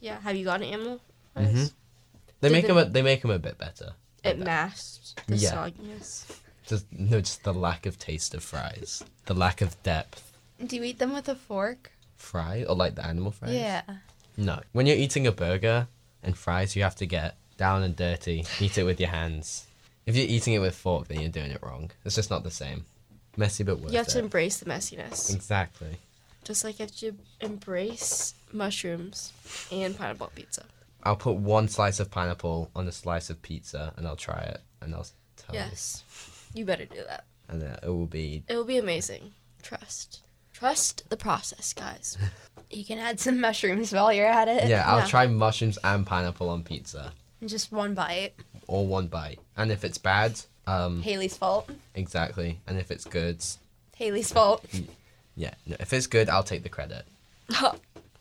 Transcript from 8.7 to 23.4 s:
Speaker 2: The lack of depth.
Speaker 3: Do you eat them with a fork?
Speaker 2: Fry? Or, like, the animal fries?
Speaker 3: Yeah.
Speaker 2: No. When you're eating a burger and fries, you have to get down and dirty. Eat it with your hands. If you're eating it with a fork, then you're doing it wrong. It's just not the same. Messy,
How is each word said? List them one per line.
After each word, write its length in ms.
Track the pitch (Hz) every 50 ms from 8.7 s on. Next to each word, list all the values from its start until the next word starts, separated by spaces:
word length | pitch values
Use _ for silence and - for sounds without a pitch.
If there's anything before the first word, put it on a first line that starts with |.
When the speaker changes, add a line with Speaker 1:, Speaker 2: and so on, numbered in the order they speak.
| - - - - - - - - - _ _
Speaker 2:
The 80 | - 95
lack 260 | 90 92 90 87 -
of 200 | 104 87 - - -
depth. 500 | 95 82 78 - - - - - - - - _ _ _ - 240
Speaker 3:
Do 120 | 247 254
you 80 | 240 233
eat 140 | 240 247 -
them 140 | 262 254 277
with 160 | 285 277 -
a 60 | 269
fork? 580 | 262 - _ 208 196 196 220 247 247 _ - - _ - - _
Speaker 2:
Fry? 480 | _ - - - 87 80 82 95 117 123
Or, 80 | - 90
like, 180 | 90 90 80 -
the 100 | - -
animal 280 | 82 82 85 90 101 104
fries? 200 | - - 117 240
Speaker 3:
Yeah. 300 | 247 233 214 190 - - - 196 196 - - - - - - -
Speaker 2:
No. 240 | - 104 95 - - - - -
When 140 | 120 131
you're 100 | 143 151
eating 300 | - 139 135 - 147 135
a 60 | 123 98
burger 560 | - 87 85 92 95 - 113 113 120 123 120 - _ _ _ _ _ -
and 160 | 90 90 -
fries, 360 | - - 87 92 95 95 -
you 60 | 98 98
have 120 | 95 -
to 100 | - 98
get 300 | 85 92 82 78 80 - - _ _ _ -
down 240 | 98 95 95 95 95
and 120 | 90 85
dirty. 520 | - 87 87 87 85 - - 85 82 80 - - -
Eat 180 | 101 98 - 104
it 60 | 92
with 140 | 90 90 -
your 100 | 90 85
hands. 560 | 87 82 82 82 80 80 80 - - - - - - _ - - _ _ _
If 100 | - 110
you're 100 | 127 135
eating 280 | - 117 117 - 123 113
it 40 | 104
with 120 | 95 92 90
a 40 |
fork, 300 | - - 92 87 80 80 -
then 120 | 78 78
you're 80 | 76 82
doing 200 | 80 80 76 71 69
it 100 | 69 -
wrong. 280 | - 67 65 78 85 - - _
It's 100 | 87 -
just 140 | - 107 -
not 120 | 104 82 -
the 80 | 85
same. 360 | 82 - 73 69 69 71 80 - _ _ _ _ - - _ _ -
Messy, 260 | -